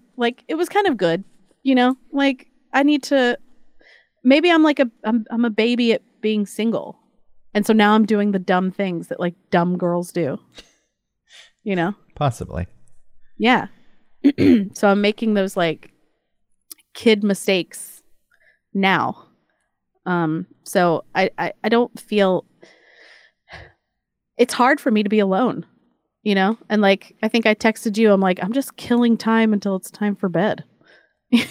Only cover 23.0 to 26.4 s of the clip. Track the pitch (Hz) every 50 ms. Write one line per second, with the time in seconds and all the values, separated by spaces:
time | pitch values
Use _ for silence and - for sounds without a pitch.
23 | - - - _ _ _ _ _ _ - - - - - _ _ _ _ _ _
24 | _ _ _ _ _ _ _ - 247 - - - 240 262 302 294 - 277 214 214
25 | 208 202 214 214 196 190 185 196 254 202 - - - - _ _ _ _ _ _
26 | _ _ _ _ - 214 196 190